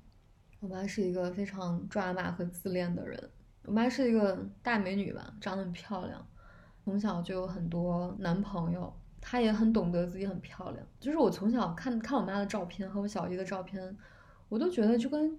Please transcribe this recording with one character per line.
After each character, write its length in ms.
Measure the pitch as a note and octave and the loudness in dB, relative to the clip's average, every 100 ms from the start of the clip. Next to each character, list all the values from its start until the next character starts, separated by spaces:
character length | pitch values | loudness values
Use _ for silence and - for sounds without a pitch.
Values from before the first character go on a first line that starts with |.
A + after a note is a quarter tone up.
| - - _ - _ - | -18 -20 _ -20 _ -12
我 80 | G3 | -8
妈 180 | F#3 G3+ | -4 -4
是 160 | G#3+ | 0
一 100 | F#3 | 0
个 200 | F3+ F3+ | 2 -2
非 120 | F3+ | -2
常 440 | G3 G3 F3+ E3+ G3+ | -4 -4 -2 -2 -2
抓 240 | G#3 F#3 | -2 0
马 180 | F#3 F3 | 0 -2
和 140 | F3 | -2
自 240 | F3 - F#3+ | -4 -4 -2
恋 260 | F3+ F3 | 0 0
的 100 | F3 - | -2 -4
人。 220 | - - - - - | -10 -12 -18 -20 -18
我 80 | - | 0
妈 160 | G#3 B3 | 2 4
是 200 | B3+ B3+ | 4 4
一 40 | |
个 260 | A3+ G3+ F3+ G3 - | 6 4 2 -4 -6
大 160 | B3 A3+ | 0 2
美 160 | F#3 | 2
女 180 | G3 F#3+ | 0 -2
吧， 220 | - - - | -4 -10 -8
长 160 | G3+ F#3+ | -6 -4
得 80 | |
很 80 | F3+ | -4
漂 340 | F3 - F#3+ F3+ | -6 -6 -6 -6
亮， 180 | - - - - - - - | -8 -12 -20 -20 -20 -20 -10
从 160 | - G3+ | -2 0
小 200 | G#3 F3 | 2 0
就 140 | F3 | -2
有 120 | F#3 F#3 | -2 -2
很 200 | F3+ E3 | -2 -2
多 460 | E3+ F3 F3 F3+ G3 | 0 2 2 -2 -2
男 200 | F3+ F#3 | 0 2
朋 300 | G3+ F3+ E3 | 0 0 0
友。 240 | F3 F3+ - - - | -2 -4 -10 -18 -16
她 200 | - B3 | -4 2
也 120 | A3+ | 4
很 200 | G#3+ A3 | 6 6
懂 180 | A3 F3 | 6 4
得 160 | F3 F3+ | 2 0
自 100 | F#3+ | -2
己 80 | |
很 140 | G3 F3+ | -4 -4
漂 300 | - - F#3 | -8 -12 -10
亮。 160 | - - - | -10 -12 -8
就 100 | C4 | -2
是 80 | D#4+ | 4
我 100 | A3+ | 4
从 220 | E3+ G3+ | 4 2
小 220 | A#3+ F3+ | 2 2
看， 240 | E3+ C4 A#3 | -2 -2 -2
看 180 | A3 C4 | 0 0
我 80 | |
妈 140 | F3+ G3+ | 0 0
的 80 | G3+ | 0
照 180 | G#3+ | -2
片 240 | F3 - F#3+ | -4 -6 -4
和 120 | G3+ | -2
我 60 | G3+ | -2
小 220 | G3+ F3 | -2 -4
姨 80 | F3+ | -4
的 80 | |
照 160 | F#3 F#3+ | -4 -4
片， 320 | F3+ F#3+ F#3 G3+ - - - - - | -6 -8 -8 -12 -16 -20 -20 -20 -4
我 80 | G#3+ | 0
都 140 | F4 | 2
觉 160 | F4+ G#3+ | 4 6
得 100 | A#3+ | 6
就 120 | B3 | 4
跟， 280 | D4+ D#4 | 2 0